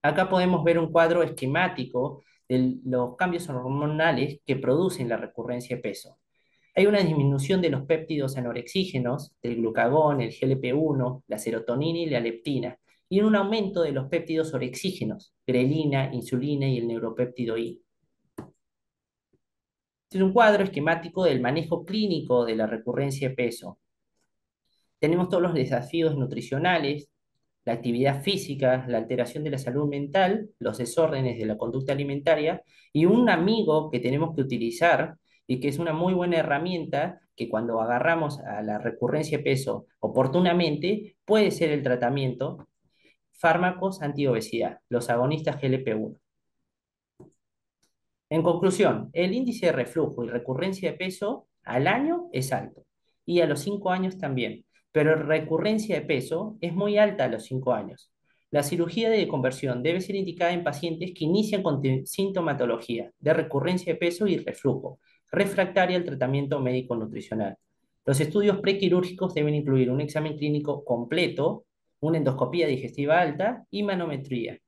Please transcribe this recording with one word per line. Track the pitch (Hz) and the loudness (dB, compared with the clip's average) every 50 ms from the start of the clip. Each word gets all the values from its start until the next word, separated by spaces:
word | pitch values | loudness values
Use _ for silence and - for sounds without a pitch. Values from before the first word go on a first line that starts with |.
Acá | - 151 151 190 185 190 | 2 2 2 2 0 2
podemos | 190 180 180 180 180 165 151 | 2 2 4 4 2 4 4
ver | 170 170 170 | 4 4 4
un | 165 160 | 2 2
cuadro | 160 165 165 165 170 175 | 4 4 6 6 6 4
esquemático | 165 143 - - - 131 143 165 180 175 175 - 127 - - 123 131 147 147 - _ _ _ _ _ _ | 2 0 0 -4 -4 -2 0 2 0 0 0 -4 -8 -4 -2 -2 -2 -2 -4 -10 _ _ _ _ _ _
de | 127 127 127 127 127 - - | 2 2 2 2 0 -2 -6
los | 127 127 123 123 123 - | -2 0 0 0 -2 -2
cambios | - 185 180 175 170 - 151 | -2 -2 0 0 -2 -4 -4
hormonales | 139 123 123 127 135 139 147 151 151 151 160 170 160 - 139 139 143 - _ | -6 -6 -4 -4 -2 -2 0 0 0 2 4 4 4 2 0 -2 -4 -10 _
que | - 135 | -4 -2
producen | - - 123 131 156 185 185 180 - 131 117 | 0 2 2 2 4 2 0 0 -2 -2 -2
la | 113 107 | -2 -2
recurrencia | - - _ - 113 123 123 123 120 - 123 | -4 -8 _ -10 -8 -6 -6 -6 -6 -6 -8
de | 113 | -6
peso. | - 110 98 - - - - _ _ _ _ _ _ _ _ _ _ _ _ | -6 -6 -8 -8 -14 -20 -20 _ _ _ _ _ _ _ _ _ _ _ _
Hay | - 190 | 4 6
una | 208 208 202 | 6 6 6
disminución | 190 160 156 147 139 139 139 139 - - 190 185 | 4 4 4 4 4 4 4 2 2 2 2 2
de | 175 160 | 4 2
los | 135 135 - | 0 0 0
péptidos | - 165 156 160 - 160 147 135 131 131 131 | 0 0 0 0 -2 -2 -2 -2 -2 -2 -4
anorexígenos, | 123 120 117 123 120 - - 190 185 185 - 131 123 120 127 143 - - _ _ | -6 -4 -6 -6 -8 -4 -2 -2 -2 0 0 -2 0 0 -2 -4 -6 -12 _ _
del | - 120 120 | -6 -4 -2
glucagón, | 113 113 113 113 - 117 120 135 156 156 151 143 135 | 0 -2 0 2 2 2 4 4 4 4 4 4 2
el | 117 113 | 0 -2
G | 113 - - | -4 -2 0
L | 131 135 131 | 0 0 0
P | - 127 | 0 0
uno, | 127 147 160 156 143 131 123 123 131 - _ | 0 2 2 2 2 0 0 -2 -4 -6 _
la | _ 113 107 | _ -8 -6
serotonina | - 113 113 113 - - 120 131 147 165 165 170 | -4 -4 -4 -4 -2 -2 -2 0 0 0 0 -2
y | 170 | -2
la | 160 139 120 | 0 -2 0
leptina, | 117 117 117 - - 151 143 127 113 - - _ _ _ _ _ _ _ | 0 -2 -4 -4 -6 -4 -2 -2 -2 -4 -8 _ _ _ _ _ _ _
y | - 196 | 2 4
un | 214 214 214 | 4 6 4
aumento | 202 196 196 220 226 208 190 - 180 | 4 2 2 0 0 -2 -2 0 0
de | 165 151 139 | 0 0 0
los | 135 135 - | -4 -4 -2
péptidos | - 165 160 - 160 160 156 - - | -4 -4 -2 -2 0 0 0 0 -2
orexígenos, | 127 127 127 - - - 190 185 - 113 107 - - - _ _ _ _ - | -4 -4 -4 -8 -6 -6 -6 -4 -4 -6 -6 -6 -8 -12 _ _ _ _ 0
grelina, | 131 127 127 131 147 160 151 147 139 135 131 135 131 | 2 2 2 2 2 2 0 2 2 0 0 -2 -4
insulina | 123 117 - 131 123 127 147 147 139 135 135 | -6 -6 -4 -4 -2 -2 -2 -2 0 0 0
y | 131 120 | 0 0
el | 117 117 | -2 -2
neuropéptido | 113 117 117 120 113 - 123 123 - - 123 113 110 113 | -4 -4 -4 -6 -2 -2 -4 -4 -2 -6 -4 -4 -2 -4
I. | 117 - - - _ _ _ _ _ _ _ _ _ _ _ - | -4 -6 -10 -14 _ _ _ _ _ _ _ _ _ _ _ -18
Este | - - _ _ _ _ _ _ _ _ _ _ _ _ _ _ _ _ _ _ _ _ _ _ _ _ _ _ _ _ _ _ _ _ - 190 | -18 -18 _ _ _ _ _ _ _ _ _ _ _ _ _ _ _ _ _ _ _ _ _ _ _ _ _ _ _ _ _ _ _ _ 0 2
es | |
un | 190 190 | 2 4
cuadro | 190 240 226 214 208 202 196 | 6 8 8 8 8 6 4
esquemático | 190 - 143 147 160 165 165 - 170 - 185 185 | 0 0 0 2 2 2 0 -2 -8 -2 2 2
del | 170 143 127 | 4 4 4
manejo | 120 123 139 165 160 - 170 - 170 | 2 0 0 0 0 -2 -4 -4 -4
clínico | - 196 220 214 202 175 151 - - 123 123 120 | -4 -2 0 0 0 0 -2 0 2 2 2 2
de | 113 110 | 2 0
la | 110 110 107 | 0 0 -2
recurrencia | 113 110 - 120 120 131 139 139 131 - 139 127 | -2 -4 -4 -4 -2 -2 -2 -2 -2 -2 -4 -4
de | 135 | -2
peso. | - 123 117 113 - 92 90 - _ _ _ _ _ _ _ _ _ _ _ _ _ _ _ _ _ _ _ _ _ _ _ _ _ | -2 -2 -4 -4 -6 -12 -16 -18 _ _ _ _ _ _ _ _ _ _ _ _ _ _ _ _ _ _ _ _ _ _ _ _ _
Tenemos | - 151 170 180 180 - | 0 2 2 2 2 2
todos | 196 180 | 2 2
los | 170 180 165 | 2 2 2
desafíos | 151 127 - 135 120 123 - - 165 160 160 147 | 0 0 0 0 -2 -2 -2 -2 0 0 0 0
nutricionales, | 143 127 110 - - 110 - 135 135 160 180 180 165 147 139 147 147 143 _ _ _ _ _ _ _ _ _ _ _ _ | 0 -2 -4 -4 -8 -6 -4 -4 0 2 2 2 2 0 -2 -4 -4 -8 _ _ _ _ _ _ _ _ _ _ _ _
la | - 117 | -4 -4
actividad | - - 123 117 120 131 139 135 135 | -2 -2 -2 0 2 2 2 2 0
física, | - 202 202 190 - - 143 139 135 127 127 127 127 127 | -2 -2 -2 -2 -2 -6 -4 0 2 2 2 2 0 -2
la | 120 113 | -4 -4
alteración | 113 117 127 120 120 - - 147 151 | -2 -2 -2 -2 -2 -4 -4 -6 -6
de | 151 | -4
la | 139 131 | -4 -4
salud | 135 127 123 143 147 147 | -4 -4 -2 -2 -2 -2
mental, | 143 143 143 143 143 190 190 185 202 226 220 - _ _ | -2 -4 -6 -2 2 2 4 4 2 0 -4 -8 _ _
los | - 110 107 107 | -4 -4 -4 -2
desórdenes | 123 120 - - 160 156 151 131 131 127 113 113 | -6 -4 2 2 2 2 2 0 -2 -2 -2 -2
de | 110 107 | -4 -4
la | 107 107 | -4 -4
conducta | - 117 117 135 135 139 139 | -4 -4 -4 -4 -2 -2 -2
alimentaria | 139 143 139 139 143 143 165 160 151 151 156 180 185 - _ _ _ _ _ _ | -2 -2 -4 -4 -2 2 2 2 2 2 -2 -2 -4 -8 _ _ _ _ _ _
y | 151 160 180 | 4 6 6
un | 208 240 247 226 | 6 6 6 4
amigo | 185 165 170 196 220 214 202 156 156 156 151 156 | 4 4 4 2 2 2 2 2 2 2 2 0
que | - 127 | -6 -2
tenemos | - 123 131 147 165 165 165 | -2 0 0 0 0 0 0
que | - 131 | -2 -2
utilizar | 135 - 110 113 117 113 - 165 175 160 131 151 165 - _ _ _ _ _ _ - | -2 -2 -4 -4 -4 -2 2 4 4 4 4 2 -4 -6 _ _ _ _ _ _ -6
y | 127 127 | -4 -2
que | 139 143 | -2 -2
es | 135 156 | -2 -2
una | 170 165 | -2 -2
muy | 156 156 175 185 185 | 0 0 0 2 2
buena | 180 175 175 170 165 | 2 0 2 2 2
herramienta | 151 - 175 175 165 185 180 170 156 - - 139 156 185 180 - _ _ _ | 2 2 0 0 0 -2 -4 -4 -4 -2 -2 -2 -2 -2 -4 -10 _ _ _
que | - 120 110 | -10 -8 -4
cuando | - 110 117 117 113 110 | -2 -2 -2 0 -2 -2
agarramos | 110 117 120 120 - 165 165 165 160 143 135 - | 0 0 0 2 2 2 2 2 0 -4 -4 -8
a | - - 107 104 | -10 -8 -8 -6
la | 110 107 104 107 | -4 -4 -4 -2
recurrencia | - 117 - - 123 120 131 151 156 151 151 139 | -4 -4 -4 -2 -2 0 0 0 -2 -2 -2 -2
de | - | 0
peso | 143 135 131 - - 110 - - _ _ _ | 0 0 0 0 -4 -6 -6 -8 _ _ _
oportunamente | - 110 - 127 131 135 - 175 180 175 170 180 175 160 147 147 147 180 214 214 - - _ _ _ | -6 -2 2 2 2 4 4 4 4 4 4 4 2 2 0 -2 -2 -2 -2 -2 -4 -12 _ _ _
puede | - 208 220 208 185 | 2 4 4 4 4
ser | - - 170 156 | 2 2 0 2
el | 151 147 | 2 2
tratamiento, | 131 131 123 123 120 120 135 143 135 131 123 - 131 156 180 - - _ _ _ _ _ _ _ _ _ _ _ _ _ | 2 0 0 2 2 0 0 0 0 -2 -2 -2 -4 -6 -6 -10 -16 _ _ _ _ _ _ _ _ _ _ _ _ _
fármacos | _ _ - 165 170 175 180 180 185 185 185 196 190 - 156 | _ _ 4 4 4 4 2 0 0 0 -4 -4 -4 -4 -6
antiobesidad, | 143 139 139 143 135 120 113 110 - - 117 123 - - - _ _ | -6 -2 0 0 2 2 0 -2 -4 -4 -4 -4 -4 -6 -10 _ _
los | 123 120 117 - | -4 -4 0 0
agonistas | 120 117 123 135 156 151 156 156 139 143 | 0 2 2 0 0 0 -2 -4 -4 -2
G | - | 0
L | 135 131 131 | 0 0 0
P | - 120 107 | 0 -2 -2
uno. | 110 110 - - _ _ _ _ _ _ _ _ _ _ _ _ _ _ _ _ _ _ _ _ _ - - _ _ _ _ _ _ _ _ _ _ _ _ _ _ _ _ _ _ _ _ | -2 -4 -6 -10 _ _ _ _ _ _ _ _ _ _ _ _ _ _ _ _ _ _ _ _ _ -20 -20 _ _ _ _ _ _ _ _ _ _ _ _ _ _ _ _ _ _ _ _
En | 151 165 160 | -2 0 2
conclusión, | 175 165 170 196 190 185 - 202 156 120 110 - - | 2 2 2 2 0 2 4 2 2 2 0 -4 -6
el | - - 175 185 196 | -2 -2 0 0 0
índice | 247 262 240 - - - | -2 -2 -4 -4 0 0
de | 170 | 0
reflujo | 151 139 120 - - 165 151 127 - - 120 | 0 0 -2 -2 -2 -2 -2 -2 -2 -6 -6
y | 113 | -4
recurrencia | 117 120 120 - 131 135 170 190 190 185 185 160 | -4 -6 -4 -4 -4 -4 -2 -4 -4 -4 -4 -6
de | 147 - | -6 -4
peso | 185 190 185 - 202 208 262 277 _ _ _ _ _ | -8 -8 -6 -6 -4 -6 -6 -6 _ _ _ _ _
al | - 117 127 139 170 | -4 -2 0 2 2
año | 208 247 285 311 339 349 - - | 2 2 2 0 -2 -2 -4 -6
es | - 131 131 - 131 | -6 -4 -4 -2 -4
alto | 104 101 - - - _ _ _ _ _ _ _ _ _ | -4 -6 -8 -16 -20 _ _ _ _ _ _ _ _ _
y | - 170 175 | 0 2 2
a | 165 156 | 4 2
los | 147 - | 2 -2
cinco | - 202 202 202 - 185 | -2 -6 -6 -4 -2 -2
años | 180 185 185 185 185 - | 0 0 -2 -4 -4 -4
también, | - 143 135 127 117 107 107 - - _ _ _ _ _ _ | -6 -4 -2 -2 -2 -4 -6 -10 -18 _ _ _ _ _ _
pero | 156 151 156 160 | 2 4 4 4
la | 156 151 | 2 2
recurrencia | 147 156 160 151 - 160 160 170 214 220 220 214 - 185 147 | 0 0 0 0 0 -2 0 2 2 0 0 0 -2 -4 -4
de | 147 | -2
peso | - 156 127 117 - 151 165 208 214 214 - | -2 -2 -2 -2 -2 -4 -4 -4 -6 -8 -6
es | - 170 160 | -6 -4 -2
muy | 185 202 208 208 208 | -2 0 2 4 4
alta | 214 208 185 - 131 | 4 4 4 0 -2
a | 120 | -2
los | 113 110 - | -2 -4 -8
cinco | - 131 131 127 127 120 | -6 -6 -4 0 0 0
años. | 107 98 92 - - - _ _ _ _ _ _ _ _ _ | 0 -2 -8 -14 -18 -20 _ _ _ _ _ _ _ _ _
La | - 147 135 | -2 0 0
cirugía | 143 170 170 170 160 - 226 226 220 | 0 0 0 -2 0 0 0 0 2
de | 226 214 180 - | 2 2 2 0
conversión | - 143 127 131 127 - - 135 120 123 123 | 0 0 0 0 -2 -2 -4 -2 -2 0 0
debe | 156 170 185 | 0 0 -2
ser | 185 - 196 | -2 -4 -4
indicada | 196 190 180 160 - 180 170 180 | -4 -4 -4 -2 0 0 0 0
en | 170 170 | 0 -2
pacientes | 151 135 139 - 170 165 160 175 180 - | -2 -4 -2 -4 -6 -4 -4 -6 -8 -6
que | - 160 | -4 -2
inician | 151 175 214 214 - 208 196 | 2 2 2 2 2 0 0
con | 185 165 147 135 | 0 0 0 0
te-, | 139 135 131 131 135 | 2 0 0 0 -2
sintomatología | - - - 190 196 190 185 170 151 139 131 123 120 113 113 - - 117 113 104 - _ _ | -6 -4 -2 -2 -2 0 -2 -2 -2 0 0 0 -2 -2 -4 -4 -6 -6 -6 -6 -10 _ _
de | 135 147 165 | 2 2 2
recurrencia | 165 156 - - 139 139 170 180 180 - 175 | 2 0 -2 -2 -2 0 0 -2 -2 -2 -4
de | 160 - | -4 0
peso | 175 170 170 - 214 | 0 -2 0 0 0
y | 202 175 - | 0 0 0
reflujo, | - - - - - 139 - - - - - _ _ _ _ _ _ _ - | -2 -6 -8 -2 -2 -2 -2 -2 -4 -12 -14 _ _ _ _ _ _ _ 0
refractaria | 175 196 - - - 190 185 180 196 185 180 180 180 | 0 0 0 2 0 -2 2 2 2 2 4 2 -2
al | 175 | -2
tratamiento | - 143 135 131 127 139 139 143 135 151 143 | -4 -4 -2 -2 0 0 0 0 0 -2 0
médico-nutricional. | 131 123 127 127 123 123 120 113 110 110 110 110 - - 110 110 104 98 95 _ _ _ _ _ _ _ _ _ _ | 0 0 0 -2 -2 -2 -4 -4 -4 -6 -8 -10 -10 -6 -4 -4 -4 -4 -6 _ _ _ _ _ _ _ _ _ _
Los | - 139 135 | 0 2 2
estudios | 156 147 - 208 202 208 190 - | 2 0 2 2 4 4 2 2
prequirúrgicos | - 190 196 196 196 180 175 180 180 - - - 185 180 - | 2 0 0 2 4 4 4 4 2 0 -4 -4 -4 -2 0
deben | 156 151 151 151 | 0 0 2 0
incluir | 147 143 147 135 131 127 123 | 0 0 2 4 4 4 4
un | 123 143 | 2 -2
examen | 151 147 - 156 151 156 147 - | -2 -2 -2 -4 -4 -4 -4 -4
clínico | 147 151 147 147 147 147 139 - - | -2 0 0 0 0 -2 -4 -4 -2
completo, | - 123 117 117 - 156 160 170 - - 127 139 170 214 - _ _ _ _ _ _ _ _ | -2 -2 -2 -2 -2 0 0 0 0 0 0 0 0 -2 -4 _ _ _ _ _ _ _ _
una | - 156 165 160 | -2 0 0 2
endoscopía | 147 135 127 135 131 123 143 175 165 | 2 0 0 0 -2 0 2 0 2
digestiva | 151 135 120 - 127 - - 143 143 156 175 | 2 0 -2 -4 -8 -6 -4 0 4 4 4
alta | 180 156 147 151 185 214 254 - - _ | 4 2 0 -2 -2 -2 -2 -4 -12 _
y | - 202 208 | -6 -4 -2
manometría. | 202 196 180 170 160 147 135 139 135 131 120 113 - - - _ | -2 -2 -2 -2 -4 -6 -8 -6 -6 -6 -4 -4 -6 -10 -14 _